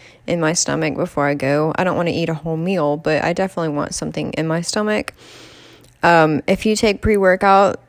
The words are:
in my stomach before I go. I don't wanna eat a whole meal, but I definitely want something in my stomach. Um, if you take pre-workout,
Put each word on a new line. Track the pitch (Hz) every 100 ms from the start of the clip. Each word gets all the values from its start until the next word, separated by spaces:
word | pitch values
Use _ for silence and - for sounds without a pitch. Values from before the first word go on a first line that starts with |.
| - _ -
in | 170
my | 156
stomach | 170 - 151 156 143
before | 175 - 143
I |
go. | 143 135 147 156 -
I |
don't | 185 156
wanna | 170
eat | 160 165
a | 160
whole | 165 160
meal, | 175 190 147 151
but | 156 156
I | 165
definitely | 175 190 - 165 147
want | -
something | - 156 156 151
in | - 160
my | 160
stomach. | 175 214 214 214 - - - - - - - - - -
Um, | 170 170 156 151 -
if | 190 220
you | 214
take | 220 196
pre-workout, | 226 208 190 190 202 196 196 -